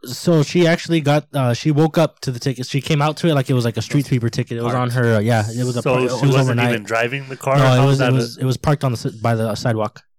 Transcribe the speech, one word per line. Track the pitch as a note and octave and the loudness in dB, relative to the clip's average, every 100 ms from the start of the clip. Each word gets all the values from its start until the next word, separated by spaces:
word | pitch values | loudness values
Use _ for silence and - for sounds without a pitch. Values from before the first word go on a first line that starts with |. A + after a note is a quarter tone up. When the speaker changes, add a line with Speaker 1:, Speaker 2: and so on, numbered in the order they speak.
Speaker 1:
So | B2 A#2+ - E3 | -14 -4 2 2
she | C#3 F3+ E3 | 2 2 2
actually | E3+ - E3 | 0 0 0
got, | C#3+ D3 - | 2 0 0
uh, | C#3 B2 A#2 | -2 0 0
she | D#3 | 0
woke | D3 D#3+ E3+ | 2 2 2
up | D#3 - | 0 -2
to | - | -8
the | A#2+ | -4
ticket. | C#3+ B2 B2+ | -6 -6 -4
She | C#3 | -4
came | - D3+ | -2 0
out | D3+ D3 | 0 0
to | E3+ | 0
it | |
like | C#3+ C3 | 2 2
it | |
was, | B2+ A#2 | 0 0
like, | A2 | -4
a | |
street | - D3 C3+ | -2 -2 0
sweeper | B2+ A2+ | -2 -2
ticket. | - B2 A#2 | -4 -6 -4
It | |
was | A#2 B2 | -2 -2
on | B2 | 0
Speaker 2:
Parked. | |
Speaker 1:
her, | B2 A#2 A2 | 0 2 2
uh, | |
yeah, | A2 A2+ G#2+ | 2 2 0
it | A#2 | -4
was | B2+ A#2+ | -4 -2
a | |
Speaker 3:
So | C3+ B2+ | 0 0
Speaker 1:
par-, | B2+ | 0
it | |
Speaker 3:
she | B2+ C#3+ | 0 2
Speaker 1:
was | C3+ | 4
Speaker 3:
wasn't | C3 A#2+ | 2 2
Speaker 1:
overnight. | B2 | 0
Speaker 3:
even | A#2 | -2
driving | G2+ A2+ A#2+ C#3 C3+ | -2 -2 -2 -4 -10
the | C3 | -6
car? | C3+ C#3 | 0 4
Speaker 1:
No, | C3 | 4
Speaker 3:
How | |
Speaker 1:
it | B2+ | 4
Speaker 3:
was | C3+ | 4
Speaker 1:
was, | C3+ | 4
it | |
Speaker 3:
that | B2+ | 2
a | |
Speaker 1:
was, | B2+ A#2 - | 0 -2 -4
it | C3 | -4
was | B2 | -2
parked | - D3 | -2 0
on | C3+ | -2
the | A2+ | -4
si-, | C3+ A2+ | -6 -4
by | A#2 | -2
the | A2+ A2 G#2 | 0 -2 -2
sidewalk. | B2 A2 G#2 - - | -2 -2 -4 -8 -20